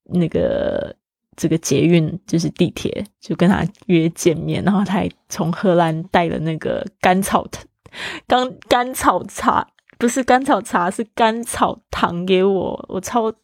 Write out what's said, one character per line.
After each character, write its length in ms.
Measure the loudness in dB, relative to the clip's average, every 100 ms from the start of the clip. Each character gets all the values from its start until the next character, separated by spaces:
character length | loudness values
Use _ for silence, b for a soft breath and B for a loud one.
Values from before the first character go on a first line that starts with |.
| _
那 160 | 0 0
个， 640 | 0 0 0 -2 -4 -6 -12 _ _ _
这 140 | -6 -2
个 80 | 0
捷 240 | 0 2
运， 400 | 4 4 2 -4 -4
就 120 | -2
是 120 | -2
地 200 | 0 -2
铁， 300 | 0 -6 -6 -10 _
就 120 | -10 0
跟 120 | 2
他 180 | 2 -2 -6 0
约 200 | 2 2
见 260 | 2 0 2
面， 260 | -2 -2
然 120 | 0
后 100 | 0
他 80 | 0
还 180 | -2 -2 -6 _
从 200 | -4 -4
荷 260 | 0 2 4
兰 260 | 2 0 0
带 180 | 0 0
了 100 | -2
那 140 | -4 -4
个 280 | -4 -6 -6 -2
甘 220 | 2 2
草 240 | 2 -2 -2
糖， 140 | -12 -18 _ _ B B -12 0
甘-， 280 | 0 0 -6 -2
甘 240 | 0 0
草 320 | -2 0 0
茶， 420 | -4 -4 0 0 -2 _ _ _
不 100 | -2
是 160 | 0
甘 220 | 2 2
草 160 | 4 0
茶， 300 | 0 -2 -2
是 120 | -4 -8
甘 280 | 0 0 0
草 380 | -6 -2 -2 -2 _
糖 360 | -2 -2 -2 0
给 180 | 2
我， 400 | 4 2 -2 -6 -8
我 100 | -10
超 320 | -4 -2 -2 -6